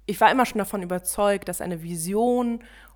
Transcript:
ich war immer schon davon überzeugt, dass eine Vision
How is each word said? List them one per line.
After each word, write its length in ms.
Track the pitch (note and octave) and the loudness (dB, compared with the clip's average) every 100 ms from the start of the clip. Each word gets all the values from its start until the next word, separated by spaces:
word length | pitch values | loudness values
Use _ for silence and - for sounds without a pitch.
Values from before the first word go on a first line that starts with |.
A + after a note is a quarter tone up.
| - | -6
ich 140 | F3+ | 4
war 120 | A3 | 4
immer 140 | B3+ A#3+ | 6 2
schon 140 | A3 | 0
davon 240 | G3 G3 | -4 -4
überzeugt, 640 | F3+ F3+ - - G3+ G3 - | -4 -4 -4 0 2 0 -4
dass 140 | F3 | -6
eine 200 | F3+ E3 | -6 -6
Vision 840 | E3+ F3 E3+ G#3 B3 B3 A#3+ A#3 - - - | -6 -6 -2 0 2 2 0 -4 -8 -20 -20